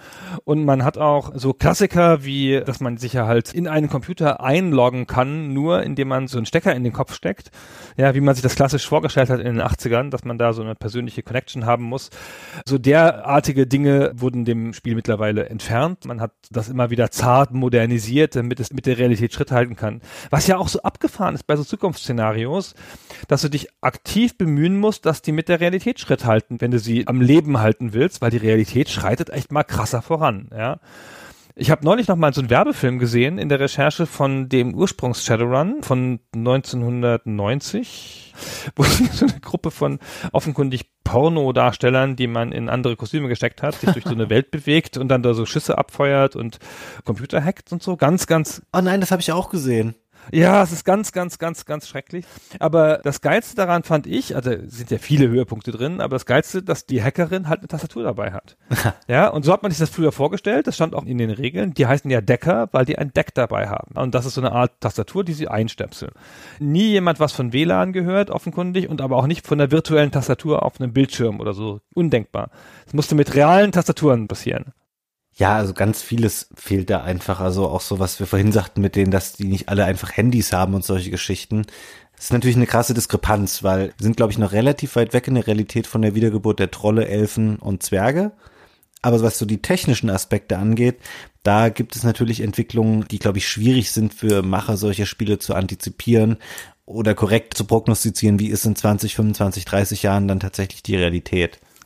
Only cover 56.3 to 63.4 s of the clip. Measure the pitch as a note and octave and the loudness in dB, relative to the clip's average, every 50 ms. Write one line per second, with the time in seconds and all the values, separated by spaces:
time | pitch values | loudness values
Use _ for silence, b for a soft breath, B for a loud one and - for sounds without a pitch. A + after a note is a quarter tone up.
56.3 | B2 D3 D#3+ - - F#3 F#3 - D#3 - - - C#3 A#2 G2+ C3+ - - F3 D#3+ | 2 2 2 0 -6 -8 -4 -4 -4 -6 -4 -4 -2 0 0 0 0 -2 -2 -2
57.3 | F#3 F#3+ F#3 D3+ E3 - - - - D3+ - D#3+ - A#3 - C#3 G#2+ A#2+ G#2 A2 | -2 -6 -2 -2 -4 -4 -4 -10 -10 -10 -10 -10 -8 -6 -6 -4 -4 -4 -6 -8
58.3 | F#2 G2 - - _ _ _ _ A#2+ - - A2+ - - _ - A#2+ C#3 F#3+ - | -8 -10 -14 -16 _ _ _ _ -4 -2 0 -2 -4 -4 _ 0 2 4 4 4
59.3 | - D#3 C3 D3+ F#3 - - G3+ D#3+ C#3+ D#3+ D3+ - - D#3+ D3 - - C#3 D#3 | 2 0 2 2 2 2 2 -4 -2 0 -2 -2 0 0 0 0 2 2 -2 -2
60.3 | F#3+ F#3+ - G3+ A3+ C#4 D4+ - - - - E3 - - - - C3 A#2+ A#2 A2 | -2 -2 -2 -2 0 0 0 -2 -2 -2 -2 -2 -2 -6 -6 -4 -4 -2 -2 -2
61.3 | G#2+ G2 C#3 B2+ D#3 F#2 G#3 F#3+ C#3+ - C3+ A#2 C3+ C#3+ - C#3 C3 A#2 G2+ - | -2 -4 -4 -4 -4 -4 -4 -4 0 0 2 2 2 0 2 0 0 0 2 2
62.3 | A#2+ A#2+ - E3 F#3 A2+ A#2 G2 - C3+ C3 B2 D3+ - D3 C#3 - D#3 D#3 - | 0 2 2 0 0 2 0 0 2 0 2 2 0 -4 -4 -2 0 -2 -2 0
63.3 | - - | -2 -2